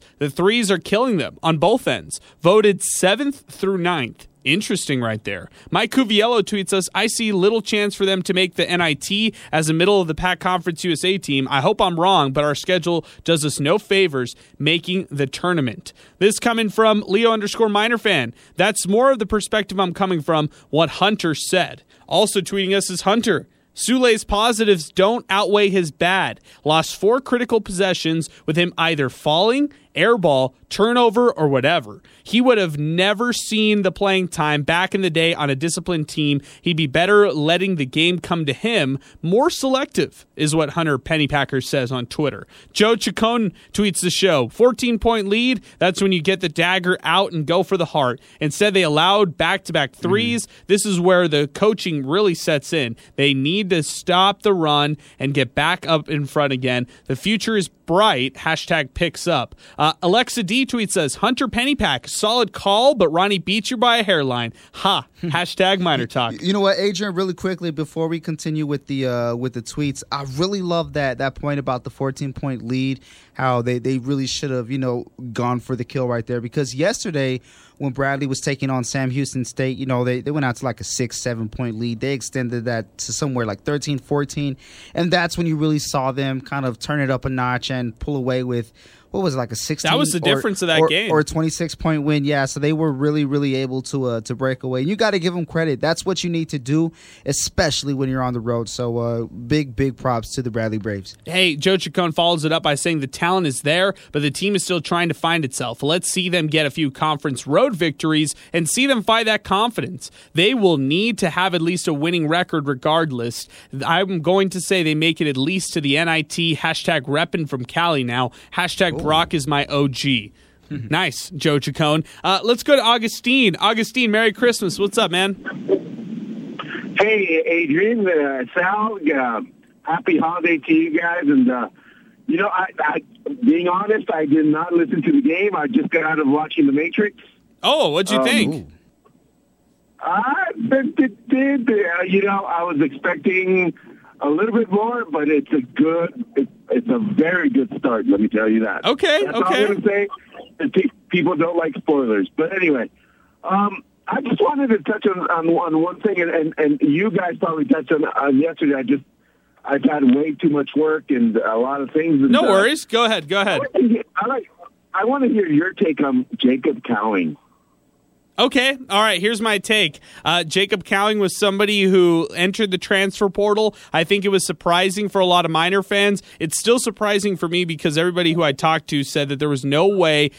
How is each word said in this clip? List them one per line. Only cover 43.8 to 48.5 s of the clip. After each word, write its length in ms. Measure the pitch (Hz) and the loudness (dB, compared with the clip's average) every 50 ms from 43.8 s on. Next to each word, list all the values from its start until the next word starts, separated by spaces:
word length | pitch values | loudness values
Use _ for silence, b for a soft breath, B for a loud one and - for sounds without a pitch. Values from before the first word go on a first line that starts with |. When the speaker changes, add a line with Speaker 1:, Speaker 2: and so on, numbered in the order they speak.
| 208 202 185 - | 0 0 0 -2
Speaker 1:
the 80 | - 180 | -2 -2
show, 400 | - - 196 190 160 139 123 113 | 0 2 2 2 4 2 0 -2
"Fourteen 500 | - - 226 254 247 - 254 240 233 202 | 2 4 4 4 4 2 -2 -2 0 0
point 300 | - 233 233 220 196 196 | 2 2 2 2 0 0
lead. 320 | 208 226 240 254 262 190 B B B B | 0 0 2 0 0 -2 B B B B
That's 220 | 160 185 180 - | 0 0 2 2
when 100 | 196 196 | 0 2
you 100 | 190 175 | 2 2
get 200 | 147 185 190 180 | 2 0 0 0
the 80 | 180 170 | -2 -4
dagger 480 | 147 - 165 175 185 190 175 180 185 - - | -2 0 0 2 0 0 0 0 -2 -2 0
out 280 | 151 165 185 202 - | 0 2 2 2 0
and 140 | 175 160 151 | -2 -4 -2
go 180 | 131 165 185 180 | 0 0 0 2
for 140 | - 196 | 0 0
the 80 | 180 165 | -2 -2
heart. 340 | - - 156 139 123 117 - b b b b | -2 0 0 0 0 -2 -4 b b b b
Instead, 320 | 156 151 | -4 -4